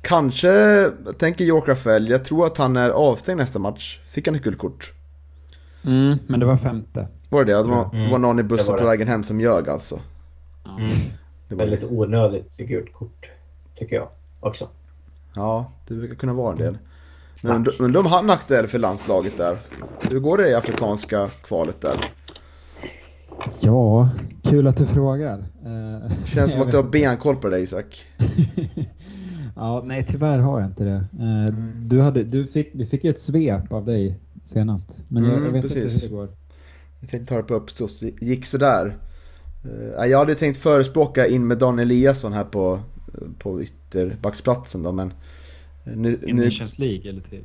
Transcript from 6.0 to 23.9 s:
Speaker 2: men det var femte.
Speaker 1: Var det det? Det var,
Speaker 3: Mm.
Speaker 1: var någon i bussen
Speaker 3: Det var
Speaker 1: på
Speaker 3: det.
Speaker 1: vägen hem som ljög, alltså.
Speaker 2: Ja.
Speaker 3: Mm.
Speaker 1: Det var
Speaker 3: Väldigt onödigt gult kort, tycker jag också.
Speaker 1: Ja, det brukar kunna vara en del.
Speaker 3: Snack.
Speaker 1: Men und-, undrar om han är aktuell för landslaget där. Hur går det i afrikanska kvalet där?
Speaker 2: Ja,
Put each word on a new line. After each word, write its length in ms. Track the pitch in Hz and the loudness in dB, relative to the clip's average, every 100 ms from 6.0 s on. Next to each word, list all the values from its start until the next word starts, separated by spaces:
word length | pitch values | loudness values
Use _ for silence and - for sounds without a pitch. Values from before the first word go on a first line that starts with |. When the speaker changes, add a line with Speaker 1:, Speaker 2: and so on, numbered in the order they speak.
| 139 143 - | 4 2 0
Speaker 2:
men 120 | 123 | 2
det 60 | |
var 120 | 123 131 | 4 4
femte. 500 | 127 113 107 - 95 - - | 0 -4 -8 -10 -10 -14 -4
Speaker 1:
Var 160 | 143 | -2
det 80 | 107 | 2
det? 100 | 104 | 2
Det 60 | 113 | 2
var, 200 | 120 101 | 0 0
Speaker 3:
Mm. 160 | 110 110 | -2 0
Speaker 1:
var 80 | 127 | 2
någon 200 | 123 120 | 2 0
i 40 | |
bussen 220 | 107 113 | 0 0
Speaker 3:
Det 60 | 101 | 0
var 60 | 98 | 2
Speaker 1:
på 60 | |
Speaker 3:
det. 60 | 113 | 2
Speaker 1:
vägen 180 | 110 110 | 2 0
hem 160 | 113 | -2
som 180 | 104 110 | -2 0
ljög, 280 | 117 95 78 | 2 2 0
alltså. 300 | 71 - 80 - - - - - - | -6 -6 -14 -14 -20 -20 -20 -20 -20
Speaker 2:
Ja. 140 | - 95 | -16 -6
Speaker 3:
Mm. 100 | 110 - - - - - - | -2 0 -2 -10 -20 -20 -10
Speaker 1:
Det 60 | |
var 100 | 98 | -4
Speaker 3:
Väldigt 180 | 107 104 107 | -2 -2 -2
onödigt 680 | 117 104 113 104 98 - - | -2 0 2 2 0 -10 -14
gult 360 | 120 113 - | -6 -6 -8
kort, 360 | - 113 - - - - - - | -14 -16 -16 -20 -20 -20 -20 -20
tycker 200 | - - | -14 -6
jag 120 | - - - - - | -6 -6 -16 -20 -8
också. 280 | - - - - - - - - - | -8 -8 -14 -16 -20 -20 -20 -20 -14
Speaker 1:
Ja, 360 | 101 104 113 127 - - | -6 -4 -4 -6 -14 -12
det 60 | |
brukar 220 | 113 120 | -10 -10
kunna 180 | 123 131 | -6 -4
vara 180 | 123 117 | -2 -2
en 60 | 90 | -2
del. 200 | 117 101 - - - - - | -4 -4 -16 -20 -20 -20 -20
Speaker 3:
Snack. 180 | - 120 | -8 0
Speaker 1:
Men 100 | 117 | 2
und-, 100 | 117 - | 2 2
undrar 200 | 123 151 | 2 4
om 60 | |
han 240 | 180 175 208 | 4 4 4
är 40 | |
aktuell 340 | 170 - 127 110 | 2 4 2 2
för 120 | 120 | 0
landslaget 580 | 107 98 - 92 92 - | -2 -2 0 0 0 -2
där. 220 | 87 92 - - - - - | -2 -4 -10 -16 -16 -8 -4
Hur 100 | 131 | 0
går 180 | 143 196 | 2 4
det 120 | 175 | 4
i 40 | |
afrikanska 720 | 117 117 - 113 104 - 104 98 - | 4 0 -2 -2 -4 -2 -2 -2 -6
kvalet 380 | - 90 80 - | -6 -2 -2 -4
där? 160 | 71 - - - - - - - - - - - - - - - 117 - | -4 -4 -6 -12 -20 -20 -20 -20 -20 -18 -18 -18 -20 -20 -20 -12 -10 0
Speaker 2:
Ja, 460 | 127 123 113 | 4 6 6